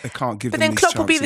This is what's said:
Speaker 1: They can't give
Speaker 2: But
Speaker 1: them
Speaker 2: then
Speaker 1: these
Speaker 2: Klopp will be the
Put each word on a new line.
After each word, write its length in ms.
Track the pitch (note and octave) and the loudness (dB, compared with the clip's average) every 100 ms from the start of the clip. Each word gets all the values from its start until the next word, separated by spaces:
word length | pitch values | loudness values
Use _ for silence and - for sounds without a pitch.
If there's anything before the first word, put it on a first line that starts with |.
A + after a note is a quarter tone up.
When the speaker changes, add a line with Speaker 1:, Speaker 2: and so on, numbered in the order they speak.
Speaker 1:
They 80 | C#3 | -12
can't 300 | - - G2+ | -4 -4 -2
give 120 | B2 | -4
Speaker 2:
But 80 | D#4 | 0
Speaker 1:
them 100 | D#4 | 0
Speaker 2:
then 20 | |
Speaker 1:
these 80 | - | 2
Speaker 2:
Klopp 180 | F4 - | 2 2
will 60 | |
be 120 | E4 | 0
the 40 | D#4+ | 2